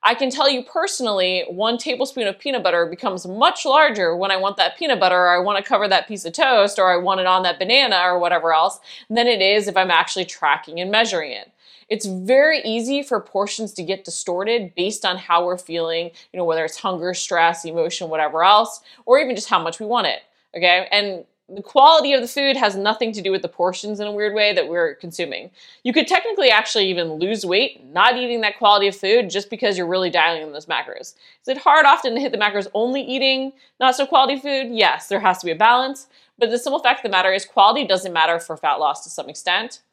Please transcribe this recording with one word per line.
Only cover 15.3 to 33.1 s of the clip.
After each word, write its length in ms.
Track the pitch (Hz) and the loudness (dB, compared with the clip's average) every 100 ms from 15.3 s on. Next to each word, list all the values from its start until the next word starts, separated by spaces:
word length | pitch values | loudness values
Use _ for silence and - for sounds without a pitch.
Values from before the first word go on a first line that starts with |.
| 170 | 0
we're 140 | 175 180 | 0 -6
feeling, 540 | - 165 165 165 170 170 _ | -8 -6 -4 -4 -8 -14 _
you 60 | 180 | -6
know, 60 | |
whether 200 | 170 160 | -2 -2
it's 140 | 165 - | -4 -6
hunger, 340 | 196 180 175 | -6 -4 -6
stress, 500 | 175 - 175 165 170 | -6 -4 2 2 2
emotion, 440 | 170 165 165 - 170 | -8 -4 -4 -4 -6
whatever 360 | 160 151 160 | -4 -2 2
else, 360 | 180 214 220 - _ _ - | 4 4 4 -6 _ _ 2
or 120 | 262 | 2
even 160 | 285 | 2
just 140 | 214 - | -6 -2
how 100 | 190 | -2
much 200 | 165 165 | -2 -8
we 60 | 214 | -4
want 200 | 240 175 | -2 -2
it, 140 | 95 _ _ _ 175 | -4 _ _ _ -2
okay? 300 | 180 180 190 | 2 2 2
And 320 | 202 202 180 - _ _ | -2 -2 -8 -14 _ _
the 100 | 196 | -16
quality 500 | - 285 277 320 285 | -2 6 8 8 4
of 80 | 277 | 0
the 80 | 240 | -2
food 280 | - 277 269 | -2 0 2
has 200 | 226 196 | 0 0
nothing 340 | 202 214 226 | -2 -2 -4
to 100 | 208 | -4
do 120 | 190 | -4
with 100 | 190 | -4
the 60 | 175 | -4
portions 500 | - 175 180 208 208 | -2 -2 -2 -10 -8
in 80 | 208 | -8
a 60 | |
weird 220 | 208 208 | -4 -2
way 180 | 214 208 | 2 2
that 160 | 190 143 | 2 -2
we're 260 | 170 165 | 0 -2
consuming. 560 | 139 175 165 170 87 143 _ - _ | -4 -16 -8 -8 -8 -14 _ -20 _
You 100 | 240 | -2
could 140 | 262 - | 0 2
technically 420 | 349 453 403 269 | 0 0 2 4
actually 400 | 214 220 226 196 | 4 2 -2 0
even 240 | 180 170 | -2 -4
lose 300 | 156 180 220 | -4 -4 -4
weight 400 | 196 190 254 - 131 | -2 0 0 -6 -8
not 300 | 160 220 247 | 2 4 4
eating 260 | 247 240 | -4 -2
that 140 | 214 - | -2 2
quality 300 | 214 208 196 | 4 4 2
of 80 | |
food 340 | 190 196 226 202 | -2 2 2 2
just 220 | 180 196 | -6 -8
because 260 | 220 226 185 | -4 -2 -2
you're 120 | 170 | -2
really 220 | 185 185 | -2 0
dialing 320 | 170 165 165 | 2 2 0
in 100 | 156 | -8
those 140 | 147 160 | -16 -6
macros. 340 | 143 - - | -6 -6 -14
Is 480 | - _ _ _ - | -18 _ _ _ -8
it 100 | 269 | -2
hard 280 | - 302 285 | 4 6 6
often 280 | 330 277 | 4 2
to 60 | 233 | -4
hit 100 | 277 | -4
the 80 | 214 | 0
macros 300 | 208 208 196 | 0 -2 -4
only 300 | 208 240 269 | -2 -2 -2
eating 500 | 262 | -4